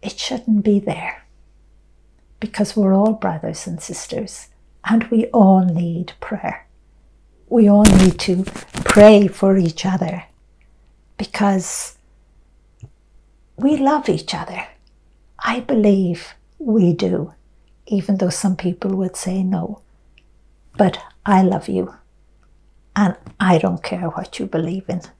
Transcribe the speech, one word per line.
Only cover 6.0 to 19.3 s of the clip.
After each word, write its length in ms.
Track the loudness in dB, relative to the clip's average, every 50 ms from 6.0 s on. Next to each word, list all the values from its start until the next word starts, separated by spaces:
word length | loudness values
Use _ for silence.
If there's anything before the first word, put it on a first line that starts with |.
| -8 -10 -12 _
prayer. 480 | -12 -10 -10 -8 -8 -10 -10 -10 -18 _ _ _ _ _ _ _ _ _ _ _ _ _ _ _ _ _
We 200 | 2 4 6 6
all 160 | 6 6 8
need 340 | 8 8 8 6 4 4 0
to 220 | -4 -4 -2 -2 -4 -6 -10 -16 -18 -14 -10 -8 -4
pray 440 | 2 6 10 10 10 10 8 6 2
for 280 | 0 0 0 2 2
each 300 | 2 2 0 -2 -4 -4
other, 380 | -4 -2 -2 -4 -4 -6 -10 -12 _ _ _ _ _ _ _ _ _ _ _ _ _ _ _ _ _ _
because 800 | _ -12 -10 _ -2 0 0 0 0 -4 -6 -10 -10 -12 -12 -16 _ _ _ _ _ _ _ _ _ _ _ _ _ _ _ _ _ -20 -20 _ _ _ _ _ -20 _ _ _ _ _ _ _
we 200 | -2 0 0 0
love 320 | 2 2 0 0 0 0 -2
each 260 | -4 -4 -4 -8 -10
other. 320 | -10 -10 -12 -12 -14 -16 -16 -18 _ _ _ _ _ _ _ _ _ _ _ _ -8
I 220 | -6 -6 -4 -4
believe 720 | -4 -2 -2 2 2 2 2 2 2 -2 -4 -6 -10 -20 -20 _ _ _ _ _
we 340 | -4 -2 2 2 4 2 2
do, 420 | 0 -2 -4 -4 -4 -6 -8 -12 _ _ _ _ _ _ _ _ _ _
even 300 | -6 -4 -4 -2 -2 -2
though 140 | -2 -2 -4
some 260 | -4 -2 -2 -4 -4
people 400 | -2 -4 -6 -6 -4 -6 -6 -4
would 180 | -4 -4 -6 -6
say 300 | -8 -8 -6